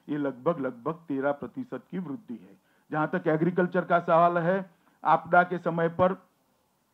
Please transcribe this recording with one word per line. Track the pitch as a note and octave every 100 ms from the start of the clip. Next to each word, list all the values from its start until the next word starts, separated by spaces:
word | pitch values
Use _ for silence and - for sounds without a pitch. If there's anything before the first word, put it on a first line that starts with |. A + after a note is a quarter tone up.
| -
ये | D3
लगभग, | C#3 B2+ C3 D#3+
लगभग | C3 A#2+ B2
तेरह | E3 - C#3 C#3
प्रतिशत | C#3+ B2 - B2 B2+ -
की | F3+
वृद्धि | E3 C3 A2
है। | A2+ F#2 G2 _ _ _
जहां | D3+ D3+
तक | F3+ F3+
एग्रीकल्चर | D#3 F3 F#3 F3+ F3+ E3+
का | F3
सवाल | E3+ E3 F3 F3
है, | E3 F#3+ F#3+ _ _ _ -
आपदा | D#3+ E3 F3
के | F3 F3
समय | F3 E3 E3
पर | E3 F3+ F#3 _ _ _ _ _ _ _